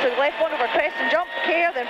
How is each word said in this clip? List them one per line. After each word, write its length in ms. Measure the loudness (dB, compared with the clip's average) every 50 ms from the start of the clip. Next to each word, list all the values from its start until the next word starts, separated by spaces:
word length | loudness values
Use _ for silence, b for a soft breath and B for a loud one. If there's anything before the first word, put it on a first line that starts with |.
so 60 | 0 0 2 2
left 200 | 2 0 2 0
one 120 | 0 0 0
over 140 | -2 -2 0
crest 240 | 2 0 0 0 -2 -2
and 100 | 0 2
jump, 180 | 2 0 0 -2 -4 -4 -2
care, 260 | 0 2 2 2 0 0
then 140 | -2 -4